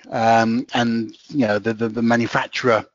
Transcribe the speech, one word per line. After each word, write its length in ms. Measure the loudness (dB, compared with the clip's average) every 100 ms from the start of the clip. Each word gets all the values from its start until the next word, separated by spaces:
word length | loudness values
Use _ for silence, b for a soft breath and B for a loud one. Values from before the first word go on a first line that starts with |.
| -8
um, 560 | -2 2 4 4 0 -2
and, 440 | -2 0 -2 -6 -10 -8
you 180 | -2 0
know, 100 | 0
the, 140 | -2
the, 140 | -4 -4
the 140 | -2
manufacturer 840 | 0 0 0 -4 -4 -4 0 0 0